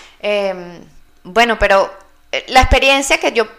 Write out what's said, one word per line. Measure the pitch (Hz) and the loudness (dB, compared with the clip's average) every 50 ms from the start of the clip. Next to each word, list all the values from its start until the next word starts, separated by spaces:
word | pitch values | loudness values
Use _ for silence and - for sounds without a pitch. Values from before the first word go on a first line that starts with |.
| - - _ _ | -20 -20 _ _
Em, | - 208 208 202 202 196 185 180 175 175 175 170 170 160 _ - - _ _ _ _ | -8 -6 -4 -4 -4 -4 -6 -8 -12 -16 -18 -20 -20 -20 _ -20 -20 _ _ _ _
bueno, | 180 180 214 233 240 226 214 | -6 0 0 0 0 0 -2
pero, | 208 202 196 196 190 - - - - _ _ _ _ _ - | 0 2 2 2 2 0 -4 -16 -20 _ _ _ _ _ -10
eh, | 131 - - | -10 -8 0
la | 233 262 254 | 2 4 4
experiencia | - - 262 262 269 277 269 277 - 320 330 | 4 4 2 4 2 2 2 0 -2 -2 -2
que | - 302 226 | -2 -2 -2
yo | 226 220 214 - | -2 -4 -4 -6